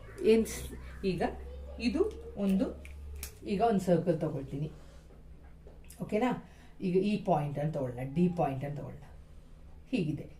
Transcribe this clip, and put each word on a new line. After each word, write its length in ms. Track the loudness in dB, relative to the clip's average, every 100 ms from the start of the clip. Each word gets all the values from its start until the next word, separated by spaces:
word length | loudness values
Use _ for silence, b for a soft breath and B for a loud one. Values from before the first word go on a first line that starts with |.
| -14 0
ಏನ್ 220 | 6 8 6
ಸ್-, 600 | -2 -8 -10 -12 -4 -2
ಈಗ 180 | 2 0 -2 -10 -12 -12 -2
ಇದು 320 | 0 2 0 -2 -12 -2
ಒಂದು, 460 | 2 4 2 -2 -12 -12 -12 -10 -12 -10 -4
ಈಗ 140 | 4
ಒಂದು 180 | 4 4
ಸರ್ಕಲ್ 420 | 6 4 4 2
ತಗೊಳ್ತೀನಿ, 500 | 0 -4 -6 -4 -6 -8 b b b -20 -18 -18 -18 -18 -18 -18 -18 -12
ಓಕೆನಾ? 460 | -2 2 2 0 B B B B
ಈಗ 140 | 2 4
ಈ 280 | 4 2
ಪಾಯಿಂಟ್ 360 | 4 4 4 0
ಅಂತ 140 | -2
ತಗೊಳ್ಳೋಣ, 400 | 0 -2 -4 -2 4
ಡಿ 140 | 4
ಪಾಯಿಂಟ್ 360 | 4 2 0 -4
ಅಂತ 140 | -6
ತಗೊಳ್ಳೋಣ. 240 | -8 -12 -14 -18 -18 -18 -18 -18 -18 -18 -4
ಹೀಗಿದೆ, 380 | 0 0 -2 -6 -14